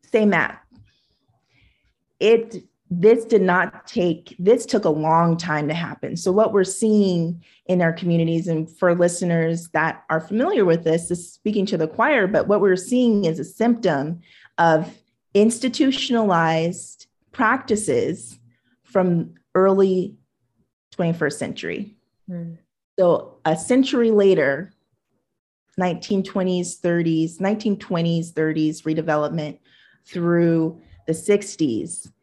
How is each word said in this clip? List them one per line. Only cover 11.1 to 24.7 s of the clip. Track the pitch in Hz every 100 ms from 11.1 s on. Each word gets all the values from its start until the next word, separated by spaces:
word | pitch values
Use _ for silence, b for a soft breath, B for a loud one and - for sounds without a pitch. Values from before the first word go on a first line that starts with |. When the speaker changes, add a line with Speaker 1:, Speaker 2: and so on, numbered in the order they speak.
Speaker 1:
is | 175 -
speaking | - 214 208 190
to | 170
the | 156
choir, | - 247 285 190
but | 208 -
what | 208
we're | 196
seeing | 185 - 247 240 208 180
is | 165
a |
symptom | 147 - 233 233 196 143 147 170 B B B -
of | 170 156 - - _ _ _
institutionalized | 202 220 233 254 254 269 262 - 233 214 175 165 160 165 175 - - - _ _ -
practices | 220 262 - 208 208 120 113 180 - - _ _ _ _
from | _ 196 185 170 - - _
early | - 190 196 190 185 196 - _ _ _ _ _ _ _
twenty-first | - 170 165 147 147
century. | - - 82 - 202 _ _ _ -
Speaker 2:
Hmm. | 175 170 165 _ _ _ -
Speaker 1:
So | 180 160 - -
a | 160 165
century | - 254 262 269 233
later, | 214 196 175 139 139 202